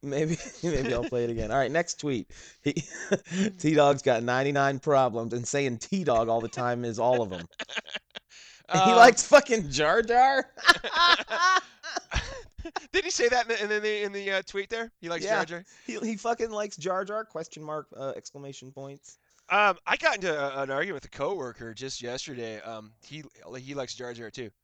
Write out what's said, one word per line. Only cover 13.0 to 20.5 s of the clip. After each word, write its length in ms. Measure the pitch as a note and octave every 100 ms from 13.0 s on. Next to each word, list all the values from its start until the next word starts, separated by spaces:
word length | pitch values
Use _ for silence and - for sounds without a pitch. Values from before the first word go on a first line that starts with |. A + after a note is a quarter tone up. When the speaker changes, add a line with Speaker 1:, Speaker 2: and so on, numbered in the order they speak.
Speaker 2:
he 80 | F4
say 160 | - A#3+
that 220 | B3 A3+
in 180 | A3+ G#3
the, 60 | G#3+
in 60 |
the, 200 | G#3+ G#3+
in 80 | G#3
the, 180 | G3+ G3
uh, 120 | F#3+ F#3+
tweet 240 | G3 G3
there? 220 | A3+ A#3 _
He 80 | E3+
likes 160 | E3+
Speaker 1:
Yeah. 140 | F#3 G#3+
Speaker 2:
Jar 60 |
Jar? 200 | E3 E3+ F#3 - -
Speaker 1:
He, 100 | G#3+
he 180 | A3+ A3
fucking 360 | A#3 A#3 A3+
likes 240 | G#3+ G#3+ -
Jar 280 | D#3 F#3
Jar, 200 | G3 G#3
question 400 | A3 D#3 E3 -
mark, 240 | D3+ D3+ C#3+ -
uh, 140 | C3+ -
exclamation 540 | - C#3+ C#3 C3+ C3
points. 480 | C3+ C3+ C#3 - - _ _ _
Speaker 2:
Um, 280 | G3 G#3 F3 -
I 80 | A3+
got 180 | D#4
into 180 | A3+ F#3
a, 300 | D3+ C#3